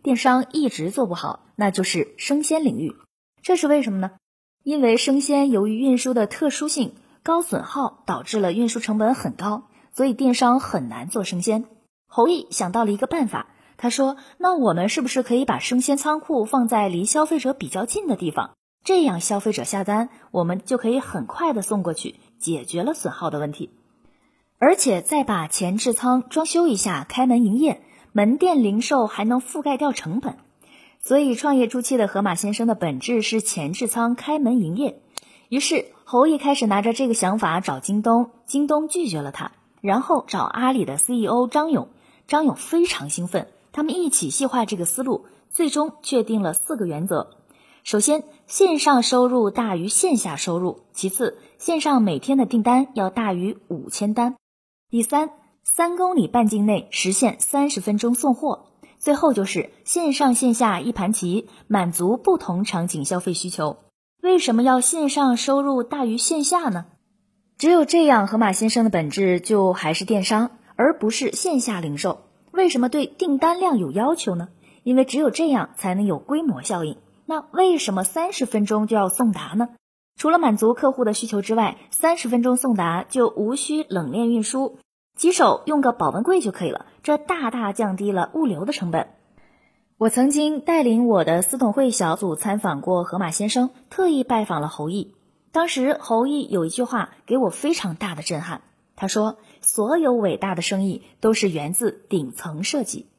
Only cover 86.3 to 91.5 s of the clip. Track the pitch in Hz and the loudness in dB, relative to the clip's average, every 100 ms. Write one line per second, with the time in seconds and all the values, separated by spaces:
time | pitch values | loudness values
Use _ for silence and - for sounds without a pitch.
86.3 | 370 226 - 165 - - _ - 294 294 | 0 0 -4 -6 -6 -12 _ -2 -2 -2
87.3 | 349 247 247 208 202 214 185 202 190 170 | -4 -4 -4 -4 -2 -4 -2 -2 -2 -2
88.3 | 311 285 160 202 285 175 160 - _ _ | -2 -2 -2 -4 -4 -2 -4 -4 _ _
89.3 | _ _ _ _ _ _ - 220 247 269 | _ _ _ _ _ _ -2 0 2 2
90.3 | 294 302 302 - 330 247 226 240 196 156 | 2 0 -2 0 2 4 4 4 4 4
91.3 | 170 180 | 2 2